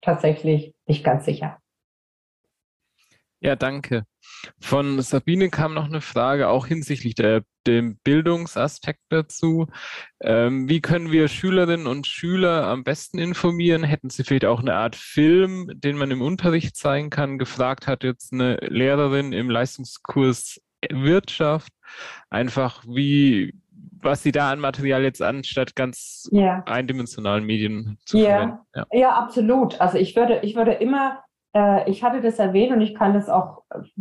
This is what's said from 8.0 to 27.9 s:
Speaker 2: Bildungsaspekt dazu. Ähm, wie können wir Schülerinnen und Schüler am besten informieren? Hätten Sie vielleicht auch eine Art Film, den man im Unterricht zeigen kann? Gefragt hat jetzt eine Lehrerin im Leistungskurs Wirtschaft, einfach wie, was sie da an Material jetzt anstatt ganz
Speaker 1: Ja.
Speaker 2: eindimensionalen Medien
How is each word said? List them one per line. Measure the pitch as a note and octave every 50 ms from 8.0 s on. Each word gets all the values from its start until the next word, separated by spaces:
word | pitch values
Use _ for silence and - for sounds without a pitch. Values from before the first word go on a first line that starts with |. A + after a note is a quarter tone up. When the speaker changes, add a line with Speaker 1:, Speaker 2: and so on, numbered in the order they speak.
| -
Speaker 2:
Bildungsaspekt | C3+ C#3+ D#3 D#3+ E3+ E3+ E3+ E3+ - - - B2+ D3+ - - - D3+ D3+ - _ _
dazu. | D#3+ D#3+ D#3 - - - - E3 D#3+ E3 D#3+ - - - - - - - - - _ -
Ähm, | - A2 A2+ A#2 A#2 B2 C3+ C3+ C3 C3+
wie | E3 D#3+
können | - - E3+ E3+ E3 D#3+
wir | D#3+ D#3+ D#3 C#3+
Schülerinnen | - - F#3 F#3+ F#3 F#3 F3 E3+ E3+ E3+ D#3
und | B2 C3 C#3+ C#3
Schüler | - - - E3+ F3 F#3 F#3 F#3 F3 E3 D#3+ B2+
am | F#2 B2 C3 B2+
besten | - D#3+ - - - - F3
informieren? | E3+ F3 F3 - - F3 E3+ E3+ E3+ E3+ E3 D#3+ D#3+
Hätten | D3 D3+ - - C3
Sie | - -
vielleicht | B2+ - C#3 C3 -
auch | G2+ A#2 A#2
eine | B2+ B2+ E2+
Art | G2+ A2+ A2+ -
Film, | - - - - D3 D3+ D#3+ F3 F#3 F#3+ F#3+ F#3 F#3 F3+ - -
den | C3+ - C#3+ C#3+
man | D3 C#3 C#3
im | C3 C3
Unterricht | B2 D#3 F#3 - F3+ F3 E3 E3 - - -
zeigen | - - C#3+ C#3 C#3+ D3+ D3
kann? | - D3 D3 C#3 C#3 C3+
Gefragt | C3 - - B2+ B2+ B2+ C3+ - -
hat | C#3 C3 - -
jetzt | B2+ B2 - - - C3
eine | B2+ B2+ B2+ B2
Lehrerin | - - - - A#2 B2+ C3+ C#3+ C#3+ D3 C3+ C3+ C#3 C#3 C3+
im | F2+ G2+ B2 B2+
Leistungskurs | A#2 A#2+ B2 B2+ - - B2 - - - - - - C#3 C3+ C3 A#2+ - - - - - _ _ _ _ - -
Wirtschaft, | - C3 C3+ D3 F3 G3 - - - - E3 D3 D#3 D#3 - - - _ _ - - - - - - - - _
einfach | - A2 B2 B2 - C3+ C3 A#2+ - - -
wie, | A#2 A#2+ C3+ C#3+ C#3+ C#3+ C#3+ C#3 C3+ A#2 G2 - - - - _ _ _ - - - - -
was | - C3+ C#3+ -
sie | - D3+
da | B2+ D3 C#3+ C3+
an | C3+ D3
Material | C#3+ C3+ C3+ C#3 C#3 C3+ C3+ C3
jetzt | C3+ C3+ - -
anstatt | - G2+ C3 C#3 C3 - - C3+ B2+ - -
ganz | - B2+ B2+ B2 - - - - - - -
Speaker 1:
Ja. | G3+ G3+ F#3+ F#3 F#3 F#3 F3+
Speaker 2:
eindimensionalen | - A#2 B2 C3 B2 C3 B2+ A#2+ A#2 - A2+ G#2+ G2+ G#2 G#2+ G#2+
Medien | G#2+ A2 G#2+ G#2+ G#2 G#2+ G#2+ A2 G#2+